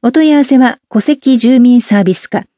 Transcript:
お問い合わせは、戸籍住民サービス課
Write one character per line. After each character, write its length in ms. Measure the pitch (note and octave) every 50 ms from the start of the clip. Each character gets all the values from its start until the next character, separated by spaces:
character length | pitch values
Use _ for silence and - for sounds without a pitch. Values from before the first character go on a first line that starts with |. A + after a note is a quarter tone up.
お 100 | - A#3+
問 160 | C4 D#4 D#4
い 60 | D#4 D4+
合 40 |
わ 60 | D4 C#4
せ 140 | C#4 C#4 B3+
は、 180 | C4 A#3+ - _ _ _
戸 100 | - A3
籍 380 | - - D4 C#4+ - C4+ C4
住 220 | A#3 A3+ A#3 C4 B3+
民 220 | A#3+ B3 B3 A#3+
サ 200 | A3+ - G#3 G3+
ー 20 | G3
ビ 100 | F#3+ F3+
ス 140 | - -
課 180 | - - D#3 - _ _